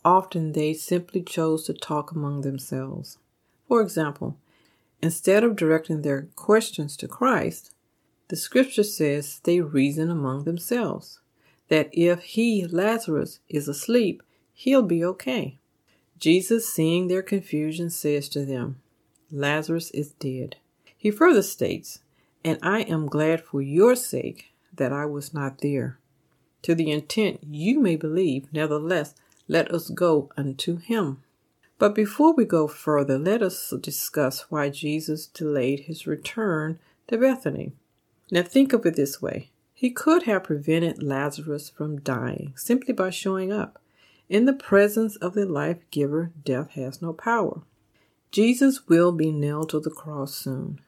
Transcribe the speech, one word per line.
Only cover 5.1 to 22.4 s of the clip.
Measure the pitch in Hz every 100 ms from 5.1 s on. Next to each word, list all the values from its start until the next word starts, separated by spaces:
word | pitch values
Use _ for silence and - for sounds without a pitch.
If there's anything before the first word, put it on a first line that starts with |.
| - - 208
of | 233
directing | 208 160 160 160 156
their | 143 135 156
questions | - - 220 220 - 147 -
to | -
Christ, | - 254 202 - - - _ _ _ _ _ -
the |
scripture | 170 - 247 262 -
says | 202 - 151 143 143 -
they | - 175
reason | 151 147 139 151 165
among | 165 135 135
themselves | 156 170 - 240 180 - - - _ _ _ _ -
that | 156 151
if | - 170 170
he, | - 220 233 208
Lazarus, | 170 170 208 226 170 147 - - -
is | 151 143
asleep, | 139 - 240 196 - _ _ _
he'll | - 254 269
be | 196 170
okay. | 175 185 262 247 139 - _ _ _ _ _ -
Jesus, | 156 180 185 226 226
seeing | - 160 170 180
their | 185
confusion, | 185 196 - 151 156 160 170
says | - 147 147 143
to | 147
them, | 139 131 120 131 _ _ _ _ -
"Lazarus | 143 143 151 156 165 165
is | - 143
dead." | - 135 127 - - _ _ _ _
He | 214
further | 208 349 233
states, | 196 - 92 - - - _ _ _ _